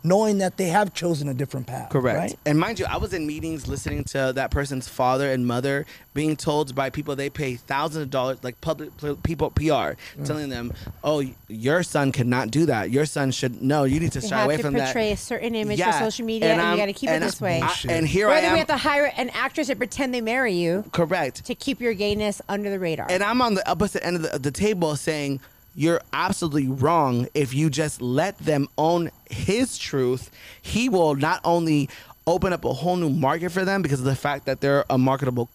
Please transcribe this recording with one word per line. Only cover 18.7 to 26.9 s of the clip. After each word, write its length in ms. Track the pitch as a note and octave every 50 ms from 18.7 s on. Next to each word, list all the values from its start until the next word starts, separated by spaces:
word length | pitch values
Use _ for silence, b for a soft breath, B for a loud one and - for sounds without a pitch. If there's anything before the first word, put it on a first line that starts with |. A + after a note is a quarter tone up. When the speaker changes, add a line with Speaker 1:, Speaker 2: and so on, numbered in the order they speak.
| D4+
Speaker 3:
hire 340 | B3 - D4+ C#4+ C#4+ D4 C#4 -
an 140 | - B3+ A#3+
actress 380 | - A3+ B3 C4+ - D#4+ D4
to 80 | A#3+ C4
pretend 380 | G3+ B3 G3+ - - C#4 B3+ B3
they 80 | B3
marry 320 | A3+ A3 A#3+ C4 C4 A3+ F#3
you 300 | F3 F3 E3 E3+ G3 G#3+ -
Speaker 2:
Correct. 540 | - - E3+ D3 F#3+ F3+ D3+ C3 - - -
Speaker 3:
to 100 | - A#3+
keep 240 | - - C#4 C4 -
your 120 | A#3+ A#3 A3
gayness 480 | F3+ G#3 G#3 G#3 G#3 G#3+ G#3 G3 - - -
under 200 | G3 G3+ G#3 G3+
the 100 | G3 F#3+
radar. 260 | F#3 E3 D#3+ C#3+ - -
Speaker 2:
And 120 | F3+ F#3 G3+
I'm 180 | G#3 A#3 B3+
on 120 | B3+ A#3 G3+
the 160 | F#3+ - -
opposite 360 | F3 D#3 G#3+ F#3+ - F#3+ -
end 100 | F3 F3+
of 60 | E3+ D#3
the, 100 | - -
of 60 | - C3
the 80 | C#3+
table 440 | C3 - G3 G#3+ A3 F3 E3+ D#3 D3
saying, 460 | C#3 - E3 D#3 D3 C#3+ C#3 C#3 C3+ B B B B B B -
"You're 260 | - C#3+ E3 E3+ - - - -
absolutely 560 | C#3+ E3+ F#3+ F#3+ - - D#3+ C#3 D3+ C3+ C3
wrong. 580 | C3+ C3+ C3 D3+